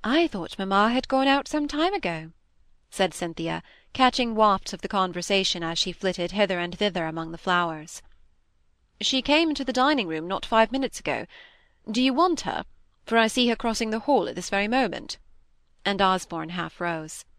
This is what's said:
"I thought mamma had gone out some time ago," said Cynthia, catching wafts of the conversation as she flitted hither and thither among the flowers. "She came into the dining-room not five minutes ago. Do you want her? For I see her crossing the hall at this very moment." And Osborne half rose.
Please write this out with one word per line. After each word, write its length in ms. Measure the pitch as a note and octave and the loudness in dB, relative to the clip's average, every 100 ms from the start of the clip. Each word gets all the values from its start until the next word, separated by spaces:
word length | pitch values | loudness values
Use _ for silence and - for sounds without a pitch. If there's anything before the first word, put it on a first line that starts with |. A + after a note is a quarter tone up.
"I 220 | G#3+ D4 E4+ | 2 2 2
thought 320 | G3 D#3+ - | -2 -8 -6
mamma 320 | F#3+ G3 G#3+ | 0 4 4
had 180 | B3+ - | 2 0
gone 200 | C4+ C4+ | 2 4
out 200 | C#4 C#4 | 2 0
some 180 | D4+ D4 | -4 -2
time 280 | D4 F4 | 0 0
ago," 380 | G4 F#3 E3 D#3+ _ _ _ _ _ _ | 0 -4 -6 -12 _ _ _ _ _ _
said 240 | - F#3 | -2 -2
Cynthia, 480 | - F3 D#3+ E3 E3 - - _ | 0 -8 -4 -6 -6 -10 -20 _
catching 400 | - B3+ B3+ A#3 | 2 2 4 -2
wafts 400 | A3 G#3+ F#3+ - | 4 4 4 -2
of 80 | - | -10
the 60 | - G3+ | -4 -2
conversation 640 | F#3 F3 - G3 F#3+ F3+ | -2 -4 0 2 2 -2
as 160 | E3 E3+ | -4 -2
she 120 | F#3 | -4
flitted 420 | - F#3+ F#3 F3 | -2 -4 -2 -4
hither 260 | F#3+ G3 F3+ | 0 2 2
and 180 | F3 - | -4 -2
thither 300 | G#3 F3+ D#3+ | -2 0 -4
among 260 | D#3+ D#3+ | -4 -8
the 120 | E3 - | -6 0
flowers. 560 | F3 E3+ D#3 D#3 - - - _ _ _ _ _ _ _ _ | 2 2 -4 -12 -18 -20 -20 _ _ _ _ _ _ _ _
"She 220 | - C4 | 0 0
came 260 | B3 D4 E4 | 4 4 4
into 160 | C#4+ | 0
the 80 | C4 | -2
dining-room 560 | B3+ C4 D4 F3+ D#3 E3+ | 2 4 2 0 -6 -4
not 160 | G3 | -6
five 260 | - A3+ A3 | 2 4 4
minutes 300 | - B3 - | 2 -4 -4
ago. 240 | - A#2+ - - - _ _ _ - | -4 -4 -6 -16 -20 _ _ _ -4
Do 140 | A3 | 2
you 100 | B3+ | 2
want 280 | B3+ F4+ E4 | 4 2 2
her? 240 | F3+ D#2+ - - _ _ | -4 -6 -8 -18 _ _
For 120 | - A3+ | 0 2
I 120 | A3 | 4
see 180 | - A#3+ | 2 2
her 80 | |
crossing 360 | A3+ A#3 G#3+ A3 | 2 -2 -2 -2
the 100 | A3 | -2
hall 280 | B3+ B3+ E3+ | 2 2 2
at 60 | |
this 160 | - - | -6 -2
very 160 | G3 G#3 | -2 2
moment." 520 | B3+ A3+ - - - - - _ _ _ _ | 0 0 -4 -10 -16 -18 -20 _ _ _ _
And 180 | G3 G3 | -4 2
Osborne 460 | F#3+ F#3 - E3 D#3+ | 2 2 -2 -10 -8
half 320 | F3 E3 - | -8 -8 -6
rose. 440 | F3 D#3+ D#3 - - | -4 -4 -8 -16 -18